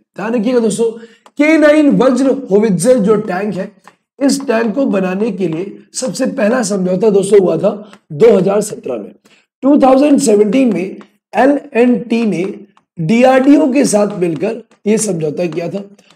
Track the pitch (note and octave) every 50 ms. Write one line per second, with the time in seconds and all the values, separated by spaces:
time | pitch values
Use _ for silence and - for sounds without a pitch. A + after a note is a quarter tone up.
0 | _ _ _ - F#3+ A3+ A#3 B3 F#3+ B3 B3+ A#3+ A3+ G#3+ F#3 - A3+ - - -
1 | - - _ _ - - _ - C#4+ D#4 D#4+ D#4 D4+ D4+ D4 D#4 D4+ C#4 G#3 F3+
2 | A#3 C4 B3 A#3+ C4+ C4+ A#3+ - - - F#3+ G#3 A3 A3 F#3 D#3+ D#3+ B3+ B3+ B3
3 | F#3 A3 G#3+ G3 - F#3 F3+ F3+ G#3 G#3+ F#3 F3+ G3 - - _ _ _ _ _
4 | _ _ _ - C#4 C#4 - - - - A3 A3+ A#3 A3+ G3 C#4+ C4+ A3+ G3+ G3
5 | F#3 F3+ F#3 G3 G#3+ A#3+ F#3 F#3 F#3+ E3 D#3 D#3+ G3 G3+ - - - _ - -
6 | B3+ B3 - - C4 D4 C#4 C4+ G#3+ G#3 B3 B3+ A3+ F3+ G#3 G3 F3+ F3+ F#3 F3+
7 | A3+ A3 F#3+ G3 F#3+ G3 G#3+ G3+ F#3 E3+ D#3+ D#3+ E3+ G#3 A#3+ - - - - -
8 | _ - D3+ C#3+ G3+ A#3 G3+ F#3+ E3+ G3 G3 G#3+ G3+ - D3 B2+ - C#3 B2 A2
9 | G2+ - - _ _ _ _ _ _ _ _ _ - C4+ D4 - C#4 C4 C4+ C4
10 | C#4+ D4+ C#4+ G#3+ - A3+ G#3 G#3 G#3+ G#3 A3 C4+ C4+ A#3 F#3+ E3 F#3 G3 - -
11 | - _ _ _ _ _ - G3 B3 C#4 C#4+ C4+ - - - A3+ B3 B3 B3 G3
12 | A#3+ - A#3 A#3 A#3 G#3+ F3 D#3+ F#3 G3+ - - - - _ _ _ _ _ F3
13 | D#3+ D#3 A3 A#3 B3 C4 C4 C4 C4 C#4+ C#4+ D4+ D#4 C4+ A#3+ C#4+ B3 F#3+ G#3 G#3
14 | G#3 G3 - E3+ F3+ E3+ D#3 C3+ F3 A3 A#3 A3 - _ _ _ - G#3 A3 G#3+
15 | G#3+ G#3 F3+ D#3+ D#3+ D3+ C3+ - F3+ E3+ D#3 F3 E3+ E3+ F3+ G3+ G3+ - _ _
16 | _ _ _